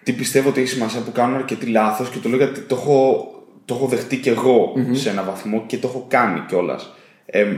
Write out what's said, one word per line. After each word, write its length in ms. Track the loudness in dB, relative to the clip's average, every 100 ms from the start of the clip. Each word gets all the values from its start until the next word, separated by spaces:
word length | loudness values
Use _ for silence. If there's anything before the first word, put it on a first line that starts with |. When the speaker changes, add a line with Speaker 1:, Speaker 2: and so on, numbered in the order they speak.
Speaker 1:
τι 100 | -6
πιστεύω 360 | -4 0 2 2
ότι 100 | 2
έχει 80 | 0
σημασία 320 | -2 -4 -4
που 100 | -4
κάνουν 240 | 0 0 0
αρκετοί 300 | -4 -6 0
λάθος 440 | 2 2 0 -4
και 80 | -6
το 100 | -2
λέω 80 | 2
γιατί 220 | 2 -2
το 160 | -4 -2
έχω, 520 | 4 4 6 2 -2 -14 -20 -14 -8
το 80 | -4
έχω 120 | -2
δεχτεί 300 | -2 -2 -2
κι 120 | 0
εγώ 440 | 2 4 6 4 2
Speaker 2:
Μμμ. 180 | 0
Speaker 1:
σε 160 | 0 -2
ένα 140 | -2
βαθμό 400 | -4 -6 -4 -4 -4
και 100 | -4
το 100 | -4
έχω 180 | -6 0
κάνει 300 | 2 2 0 -2
κιόλας. 440 | -2 0 -4 -10 -20 -20 _ -4
Εμ, 240 | 0 0